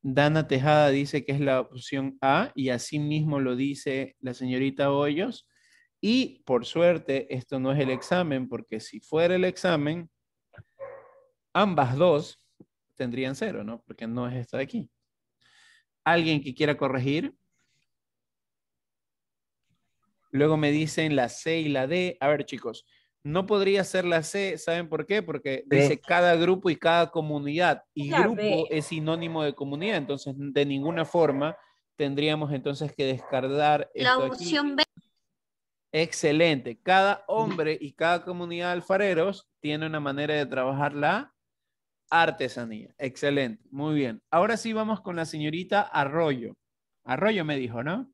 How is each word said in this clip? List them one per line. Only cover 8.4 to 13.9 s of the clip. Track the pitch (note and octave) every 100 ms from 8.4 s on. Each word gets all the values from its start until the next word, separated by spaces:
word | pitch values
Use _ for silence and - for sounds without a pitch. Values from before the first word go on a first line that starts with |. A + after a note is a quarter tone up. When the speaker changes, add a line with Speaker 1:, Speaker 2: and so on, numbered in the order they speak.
| B2+
Speaker 1:
porque | A#2 - A2
si | - G#2+
fuera | _ D#3 E3+
el | F#3
examen, | F3+ F3+ F#3 E3 D3 E3+ E3 _ _ _ _ - - _ C5+ - - _ _ _ _
ambas | F3 G3+ D#3+ C3 C3
dos | F3 D3+ E3 - _ _ - _ _
tendrían | _ B2+ A#2+ C3
cero, | C#3 A3 A2
¿no? | G#2 A#2
Porque | _